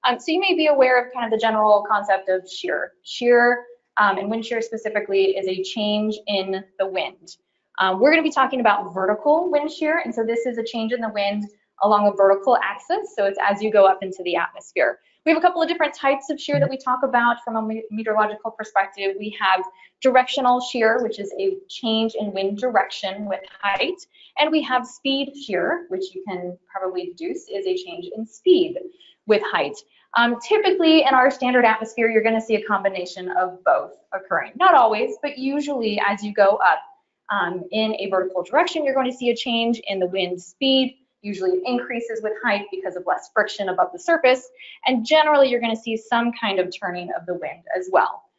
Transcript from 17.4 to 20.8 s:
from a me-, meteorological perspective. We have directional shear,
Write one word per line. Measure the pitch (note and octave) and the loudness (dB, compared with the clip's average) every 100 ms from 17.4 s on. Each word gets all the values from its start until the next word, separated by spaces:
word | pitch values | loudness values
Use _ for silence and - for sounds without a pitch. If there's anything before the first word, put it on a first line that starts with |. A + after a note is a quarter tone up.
from | - A3+ | -4 -4
a | |
me-, | G#3+ A3 A3 | -4 -6 -8
meteorological | G#3+ A3 G#3+ G#3+ G#3+ A3+ | -8 -2 0 0 -2 -12
perspective. | - - G3 G3 - G3 G3 | -12 -4 -2 -2 -2 -4 -4
We | G#3 G#3 | -8 -2
have | G3 F#3+ F#3 _ _ _ | 2 2 0 _ _ _
directional | C4 B3+ B3+ C#4 B3+ B3 | 2 4 2 0 2 2
shear, | B3 B3 | 0 0